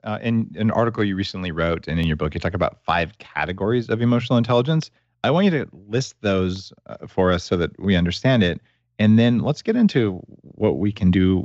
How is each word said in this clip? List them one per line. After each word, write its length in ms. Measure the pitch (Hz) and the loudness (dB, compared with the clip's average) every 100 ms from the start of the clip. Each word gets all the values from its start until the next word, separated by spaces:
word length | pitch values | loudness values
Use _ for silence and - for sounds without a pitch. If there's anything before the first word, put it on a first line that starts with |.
uh, 160 | 110 107 | -8 -6
in 340 | 117 113 - 82 | -2 -2 -2 -2
an 100 | 110 | 0
article 340 | 107 117 117 | 2 0 0
you 120 | 104 95 | -2 -2
recently 360 | 98 95 90 | -4 -6 -6
wrote 360 | 80 85 82 - | -2 -2 -2 -2
and 120 | 82 | -2
in 60 | 80 | 0
your 100 | 76 | 0
book, 200 | 76 - | -4 -4
you 40 | |
talk 140 | 85 | -4
about 300 | 90 85 - - | -2 -4 -4 -4
five 320 | 85 82 - | -2 -4 -8
categories 720 | - 73 80 92 101 123 117 | -12 -8 -6 -4 -2 -2 -2
of 100 | 113 | -2
emotional 380 | 117 120 123 123 | 2 0 2 0
intelligence. 540 | 117 120 123 160 - _ _ _ | 2 0 2 -2 -2 _ _ _
I 80 | 120 | 0
want 140 | 165 202 | 2 2
you 60 | |
to 160 | 151 - 80 101 | 0 -4 -12 -6
list 280 | 117 127 - | -4 -4 -4
those, 500 | 104 95 92 92 - - - | -2 0 0 -4 -12 -20 -18
uh, 220 | - - | -16 -8
for 240 | - 92 | 0 2
us 120 | 87 | 0
so 140 | - 90 | 0 -2
that 220 | 82 - | -2 -4
we 160 | 95 90 | 0 2
understand 480 | 87 90 131 123 | 0 0 0 2
it. 180 | 87 80 - _ _ - | 2 -2 -12 _ _ 0
And 180 | 107 110 | 4 4
then 220 | 120 120 | 4 2
let's 240 | 101 147 | -2 -4
get 120 | - 240 | -2 2
into 460 | 214 139 107 92 - - | 2 2 0 -4 -14 -20
what 340 | - - 107 69 | -20 -2 0 2
we 140 | 101 | -2
can 180 | 104 92 | 2 2
do, 320 | 92 92 92 | 4 4 2